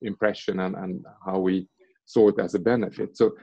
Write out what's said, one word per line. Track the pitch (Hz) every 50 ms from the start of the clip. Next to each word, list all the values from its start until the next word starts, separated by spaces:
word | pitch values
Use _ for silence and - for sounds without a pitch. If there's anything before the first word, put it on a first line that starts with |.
impression | - 110 98 - 110 107 104 - - - 98 92
and, | 92 92 95
and | 98 95 92 90 - - - - _ -
how | 95 95 95
we | 92 92 92 92 87 - _ _ _ _ _ _ _
saw | _ - 120 107 104
it | 101 110
as | 101 87 -
a | 101
benefit. | 87 113 120 120 104 90 - - 107 101 -
So | - 151 143 143 -